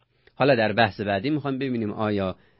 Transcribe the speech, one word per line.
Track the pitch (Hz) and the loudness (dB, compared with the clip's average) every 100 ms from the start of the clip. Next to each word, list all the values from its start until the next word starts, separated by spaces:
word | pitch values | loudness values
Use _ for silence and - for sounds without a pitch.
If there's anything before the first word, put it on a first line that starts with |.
| _ _ _ - | _ _ _ 0
حالا | 135 123 | 2 4
در | 107 | 2
بحث | 104 110 95 | 2 2 0
بعدی | 104 98 123 | -2 -2 -2
می‌خوایم | 151 139 131 | -4 -4 -4
ببینیم | 135 120 107 | -4 -4 -4
آیا | 104 107 104 95 - _ _ | -2 -2 0 -2 -6 _ _